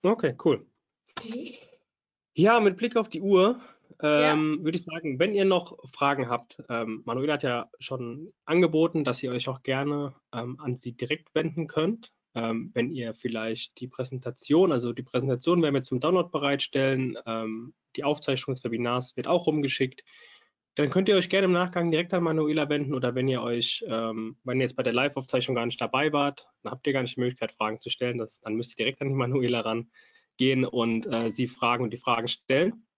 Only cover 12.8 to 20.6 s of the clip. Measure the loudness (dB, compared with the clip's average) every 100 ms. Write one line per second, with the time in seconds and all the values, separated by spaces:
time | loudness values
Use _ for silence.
12.8 | -4 -4 -8 -6 -6 -4 -4 -6 -10 -12
13.8 | -14 -8 -8 -6 -10 -12 2 4 4 2
14.8 | -2 -6 -4 -2 0 0 2 2 4 0
15.8 | 0 -2 2 2 2 -2 0 0 0 0
16.8 | 2 2 -2 -6 -6 -6 -4 -8 -10 -18
17.8 | _ -4 -2 -2 -2 -4 -2 -6 -4 -2
18.8 | 0 -2 -4 -8 0 2 2 0 0 0
19.8 | -2 -4 _ -20 -20 -20 _ _